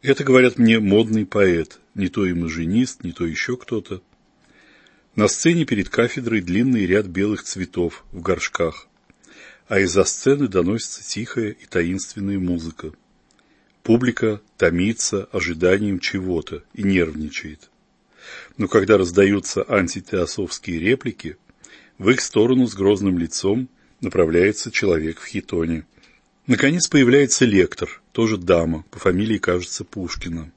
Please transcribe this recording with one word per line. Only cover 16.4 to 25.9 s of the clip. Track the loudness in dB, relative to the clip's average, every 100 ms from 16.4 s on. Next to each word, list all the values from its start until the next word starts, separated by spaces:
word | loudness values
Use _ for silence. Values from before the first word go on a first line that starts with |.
| -6 -14 _ -6
и |
нервничает. | 0 2 0 -4 -10 -10 -14 -18 _ _ _ _ _ _ -20 -20 -20 -8
Но | 2
когда | 2 6 4
раздаются | 6 4 4 4 -2 -6 0
антитеософские | 0 0 -4 -6 -4 -4 -4 -8 -8 -8 -4
реплики, | 0 -2 -2 -10 -14 -16 _ _ _ -20 _ _
в | 0
их | 0
сторону | 0 0 2 4 0
с | 2
грозным | 2 2 2 -2
лицом | -4 -4 -2 -2 -4 _ _ _
направляется | -6 2 2 4 4 2 -6
человек | -4 0 0 -2 -8
в | -10
хитоне. | -10 -6 -4 -2 -4 -8